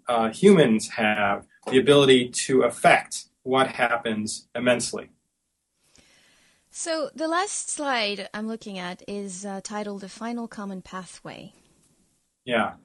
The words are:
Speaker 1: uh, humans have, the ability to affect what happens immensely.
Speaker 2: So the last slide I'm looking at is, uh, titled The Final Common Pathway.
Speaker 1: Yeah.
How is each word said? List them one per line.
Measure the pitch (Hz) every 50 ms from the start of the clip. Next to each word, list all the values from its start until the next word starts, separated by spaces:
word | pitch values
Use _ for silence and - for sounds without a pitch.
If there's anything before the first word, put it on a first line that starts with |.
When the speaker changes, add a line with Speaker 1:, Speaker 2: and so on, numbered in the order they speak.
| -
Speaker 1:
uh, | - 120 113 113 113
humans | - - 180 208 196 170 143 117 110 107 - -
have, | - 117 110 107 107 104 101 101 101 98 - _ _ _ - -
the | 131
ability | 131 113 139 143 143 139 131 131 127 123 123
to | - - - - 135 123 123
affect | 117 - - - 170 139 - - - - - - _ _ _ -
what | 131 123 120 123
happens | 127 - - 123 117 117 117 - 113 110 104 107 107 - - - _ -
immensely. | 120 123 123 120 113 - - - - - - _ _ _ _ _ _ _ _ _ _ _ _ _ _ _ _ _ _ _ _ _ _ _ _ _ _ _ _ _ _ _ _
Speaker 2:
So | - - - 339 320 320 285 - -
the | 269 320
last | 320 330 349 392 415 - - - -
slide | - - 294 277 262 233 214 202 202 196 190 - -
I'm | 208 220
looking | 220 226 226 - 220 196
at | 185 180 180 180 - -
is, | - 202 202 202 196 180 180 202
uh, | 202 196 196 -
titled | - 214 208 214 208 202 196
The | 196 180
Final | - - 220 233 240 233 233
Common | 226 - 220 202 196 190 185
Pathway. | - - - 185 175 - - - - 156 107 - - 196 _ _ _ _ _ _ _ _ _ _ _ _ _ _ _ _ _ _ -
Speaker 1:
Yeah. | 127 120 110 104 95 - -